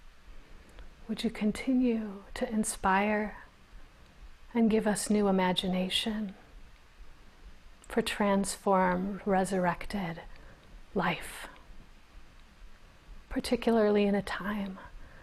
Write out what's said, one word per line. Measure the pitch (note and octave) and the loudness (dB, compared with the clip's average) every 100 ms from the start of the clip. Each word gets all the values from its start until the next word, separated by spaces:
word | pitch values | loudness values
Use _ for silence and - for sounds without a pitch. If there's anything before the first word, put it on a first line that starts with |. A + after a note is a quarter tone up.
| - - - - - - - - - - - | -20 -20 -18 -18 -16 -20 -18 -16 -16 -14 -8
Would | G#3 | -4
you | A3+ | -2
continue | - G#3+ - - B3+ B3 A3+ G#3+ G3 - | 0 0 0 2 4 4 2 -2 -8 -12
to | - B3 | -6 -2
inspire | A3 G#3+ - G3 F#3+ G#3 G#3+ G#3 - - - - - - - - - - - - | 0 0 0 4 4 4 0 -2 -8 -16 -20 -20 -20 -20 -20 -20 -20 -20 -18 -4
and | A#3+ A3+ | 2 4
give | A3 G#3+ | 4 2
us | G3+ - | 0 2
new | G#3 G3+ | 4 4
imagination | F#3+ F#3 F3+ F#3+ F#3 F#3 - A#3 G#3+ G3+ - - - - - - - - - - - - - - - - | 4 4 2 0 0 0 0 0 -2 -4 -8 -18 -20 -20 -20 -20 -20 -18 -18 -20 -20 -20 -20 -20 -20 -4
for | A#3 | -2
transformed, | A3+ - G3+ G3 F#3+ - G3+ F#3+ F#3 F3+ F#3+ F#3+ G#3 | 0 0 4 4 2 -2 2 4 4 2 -2 -4 0
resurrected | F#3 F#3 F#3+ F3+ E3 - G3+ E3+ E3 - - - - - - - G3 | 2 2 2 0 0 -4 -4 -4 -6 -12 -16 -18 -20 -20 -20 -6 -2
life, | F3 D#3+ - - - - - - - - - - - - - - - - - - - - - | 0 -2 -6 -12 -14 -16 -20 -18 -20 -20 -20 -20 -20 -20 -20 -20 -20 -20 -20 -20 -20 -18 -6
particularly | C4 - A#3+ - A3+ G#3 G#3 G#3 | -4 0 0 4 4 6 6 4
in | G3+ | 2
a | |
time | F#3+ - F#3+ G#3+ G3 F#3+ - - - - | 0 -4 -4 -4 -6 -8 -14 -16 -16 -18